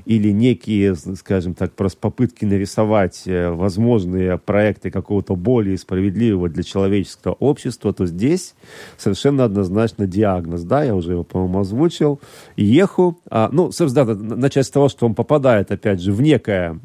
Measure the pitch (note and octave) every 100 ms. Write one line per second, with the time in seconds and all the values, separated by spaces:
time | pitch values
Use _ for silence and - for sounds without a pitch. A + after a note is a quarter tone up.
0 | - A2 G#2 G2+ B2 A2+ - G#2 G2 F2+
1 | F#2 F#2+ - F#2+ F2 E2 F#2 - G2 -
2 | G#2+ - A#2+ - G#2+ G2 G2 - G#2+ G#2+
3 | F#2 - F#2 F2+ F2 E2+ G2 F2 A#2 A2+
4 | F2+ F#2 F#2 F2 - G2+ G#2 G2 F#2 F#2+
5 | - G2+ - F#2 G2 B2 G2 F#2 - F#2
6 | G2 F#2 A#2 F#2+ F2 D#2 E2+ G2 G2 G2+
7 | F2 - F#2 - B2+ C#3+ C3 - G#2 -
8 | F2+ F2 B2 F#3 - _ - - - -
9 | - F#2+ C#3 C#3 A#2+ G2+ F#2 G2+ A2+ -
10 | G2 F#2 G#2 F#2 E2 E2+ E2+ C#3 D3 F#2+
11 | E2+ F2 E2+ F#2 F#2 F#2+ F#2+ A#2 E3+ -
12 | D3+ C#3+ - - - - G#2 C#3 G3 -
13 | F3+ E3+ - A2+ A2 D3+ E3 - D#3+ B2+
14 | A2+ G#2 G#2+ A#2 C3+ C#3 B2+ C#3+ C#3 -
15 | A#2 G2+ F#2 D3 C3 G#2+ F#2+ G2+ G#2+ F#2+
16 | F#2 G2+ D3+ C3+ - F#2+ F2 D#2+